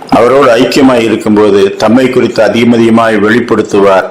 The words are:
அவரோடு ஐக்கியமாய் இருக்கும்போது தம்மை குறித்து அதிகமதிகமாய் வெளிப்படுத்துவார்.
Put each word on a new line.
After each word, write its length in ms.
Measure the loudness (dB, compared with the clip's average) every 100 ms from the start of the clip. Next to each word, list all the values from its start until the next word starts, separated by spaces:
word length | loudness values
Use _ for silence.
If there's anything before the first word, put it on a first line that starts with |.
| -4
அவரோடு 480 | 0 2 2 2 0
ஐக்கியமாய் 460 | 0 2 2 2
இருக்கும்போது 720 | -2 -2 0 0 2 2 0 -2
தம்மை 340 | 0 0 0
குறித்து 340 | -2 -2 0
அதிகமதிகமாய் 760 | 0 0 0 2 2 0 0 0
வெளிப்படுத்துவார். 840 | 0 -2 -2 -4 -2 0 2 0 -2